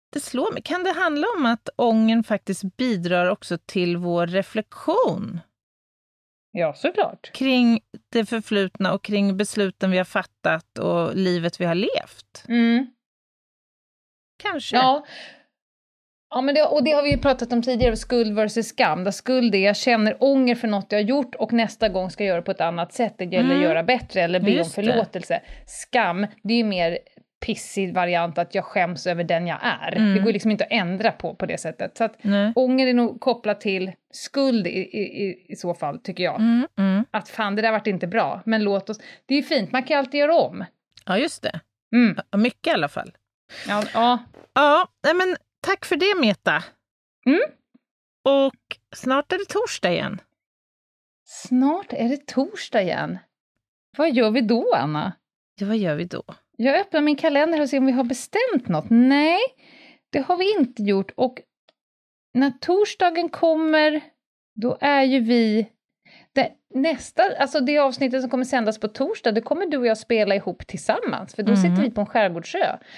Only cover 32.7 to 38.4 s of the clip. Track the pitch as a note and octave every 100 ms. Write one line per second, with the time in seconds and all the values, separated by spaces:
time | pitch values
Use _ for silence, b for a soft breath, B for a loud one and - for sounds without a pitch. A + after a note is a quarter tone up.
32.7 | C4 C4 A#3+ A#3+ - C4 A#3 G#3+ G#3 G#3+
33.7 | F#3+ F#3 - _ - - C#4 C4+ A#3 F3
34.7 | F#3+ - G#3+ F#3+ - G3 F3+ - F#3+ F3+
35.7 | E3 D3 D3 - F3+ F3 E3+ A3+ A#3 C4+
36.7 | - G3 F#3+ - A3 E3+ - G#3 G3+ A3
37.7 | A3 A3 F3+ F3 A3 D3 F#3+